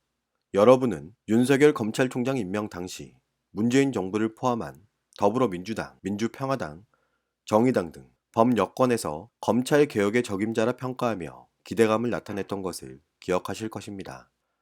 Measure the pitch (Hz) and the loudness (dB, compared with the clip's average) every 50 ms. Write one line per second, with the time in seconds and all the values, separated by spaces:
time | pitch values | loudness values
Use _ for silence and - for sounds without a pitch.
0 | _ _ _ _ _ _ _ _ _ _ - 98 107 120 131 127 131 120 90 73 | _ _ _ _ _ _ _ _ _ _ 2 6 8 8 8 8 6 0 -2 -4
1 | 71 87 - _ _ - 110 120 127 131 139 127 147 151 147 - 110 110 110 - | -8 -14 -20 _ _ 2 2 4 4 4 4 6 6 6 4 4 -2 -4 0 0
2 | 127 - - 131 120 131 139 127 98 90 98 107 107 98 - 87 90 92 - - | -2 -2 0 -4 -4 -2 -2 -4 -4 -4 -4 -6 -6 -6 -8 -10 -10 -10 -12 -14
3 | 71 65 65 _ _ _ _ _ _ _ - 95 110 120 123 139 139 139 120 101 | -16 -18 _ _ _ _ _ _ _ _ -6 -2 -2 2 4 4 2 2 0 -2
4 | 92 90 98 104 110 113 113 - 127 127 120 110 87 69 67 - _ _ _ _ | -4 -2 -2 -2 -2 -2 -4 -2 -2 -2 -2 -2 -6 -10 -12 -16 _ _ _ _
5 | _ _ _ - 104 104 110 127 127 107 90 87 92 107 110 101 80 71 - _ | _ _ _ 0 0 0 2 2 0 0 -2 -4 -8 -8 -8 -8 -8 -10 -10 _
6 | - 98 101 101 113 113 - - 135 135 135 123 90 76 76 90 107 _ _ _ | -8 -6 -4 -2 -4 -4 -4 -6 -6 -4 -4 -4 -6 -10 -12 -16 -20 _ _ _
7 | _ _ _ _ _ _ _ _ _ - 107 107 120 131 117 110 87 78 - - | _ _ _ _ _ _ _ _ _ 2 2 4 4 4 2 0 -2 -4 -8 -16
8 | 65 _ _ _ _ _ - 113 117 127 120 104 92 - - - 127 123 117 107 | -20 _ _ _ _ _ 2 2 2 4 4 2 0 0 0 0 0 0 0 -2
9 | - 80 76 78 101 - _ - - 110 104 123 127 - 151 147 151 143 - 107 | -4 -6 -8 -8 -12 -16 _ -6 -2 0 0 0 2 2 4 4 4 4 2 0
10 | 101 101 110 123 120 107 101 92 107 113 113 113 110 120 123 - 131 127 127 - | 0 2 2 0 -2 -2 -4 -4 -4 -4 -2 -2 -2 -2 -2 -4 -8 -10 -8 -4
11 | 127 117 107 92 82 69 62 - - _ _ _ - - 95 92 113 107 110 110 | -4 -4 -4 -4 -8 -12 -14 -16 -20 _ _ _ -12 -4 2 2 4 4 4 0
12 | 120 120 95 78 - - 101 98 95 - 101 98 92 90 82 - 69 65 65 69 | 0 -2 -4 -6 -6 -8 -8 -8 -6 -6 -8 -8 -6 -8 -8 -10 -14 -16 -20 -20
13 | _ _ _ _ - 92 90 90 - - 95 - 110 107 - 104 - 104 101 95 | _ _ _ _ -4 -2 -2 -2 -2 -4 -8 -8 -8 -10 -10 -12 -14 -12 -14 -14
14 | 82 - 65 64 - _ _ _ _ _ _ _ | -14 -14 -16 -18 -20 _ _ _ _ _ _ _